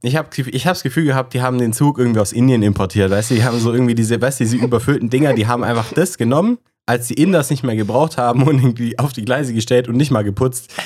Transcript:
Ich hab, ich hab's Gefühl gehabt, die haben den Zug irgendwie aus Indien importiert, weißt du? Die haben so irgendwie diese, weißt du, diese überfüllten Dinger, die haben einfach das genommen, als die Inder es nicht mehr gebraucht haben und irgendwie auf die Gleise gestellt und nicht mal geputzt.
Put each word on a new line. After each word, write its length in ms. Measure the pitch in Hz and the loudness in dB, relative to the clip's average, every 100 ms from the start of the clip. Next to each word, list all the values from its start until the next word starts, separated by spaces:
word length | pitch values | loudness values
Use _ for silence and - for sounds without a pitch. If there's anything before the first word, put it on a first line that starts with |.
Ich 140 | 120 151 | -4 -4
hab, 200 | 156 - | -4 -8
ich 280 | 123 127 147 | -6 -4 -2
hab's 160 | 180 | -2
Gefühl 220 | 135 160 | -4 -2
gehabt, 300 | 151 135 127 | 0 0 -2
die 80 | 127 | -4
haben 160 | 127 127 | -2 0
den 140 | 117 | -2
Zug 260 | 117 147 143 | 2 0 2
irgendwie 220 | 123 110 | 0 2
aus 120 | 101 | 0
Indien 300 | 117 127 123 | 2 2 4
importiert, 480 | 104 101 95 107 95 | 2 0 -2 0 2
weißt 200 | 98 107 | 0 0
du? 40 | |
Die 100 | 120 | 0
haben 140 | 123 117 | 0 0
so 140 | 113 | 0
irgendwie 220 | 120 123 | 2 2
diese, 260 | 117 110 117 | 2 0 0
weißt 200 | 123 135 | -2 -2
du, 40 | |
diese 120 | 113 120 | -2 0
überfüllten 540 | 127 120 123 143 117 | 0 0 0 -2 0
Dinger, 240 | 131 151 | 0 2
die 120 | 113 107 | 2 0
haben 160 | 120 | 0
einfach 280 | 107 117 110 | 0 -2 -2
das 240 | - 185 - | -2 -2 0
genommen, 400 | 117 143 214 240 _ _ - | 0 2 0 -2 _ _ -2
als 220 | 120 123 | -2 -2
die 60 | |
Inder 260 | 123 165 175 | 0 2 2
es 100 | 143 | 0
nicht 140 | 143 | -2
mehr 120 | 127 110 | -2 -2
gebraucht 400 | 104 120 160 - | 0 0 0 0
haben 280 | 120 123 | 0 2
und 140 | 139 139 | 4 4
irgendwie 380 | 127 117 117 113 | 2 0 -4 -2
auf 140 | 117 | -4
die 120 | 127 107 | -4 -2
Gleise 260 | 131 135 | -2 -2
gestellt 360 | 113 107 123 123 | -4 0 0 2
und 80 | 120 | 0
nicht 120 | 143 | 2
mal 120 | 135 | 0
geputzt. 480 | 104 101 131 127 - - | -2 -2 -2 -2 -12 -14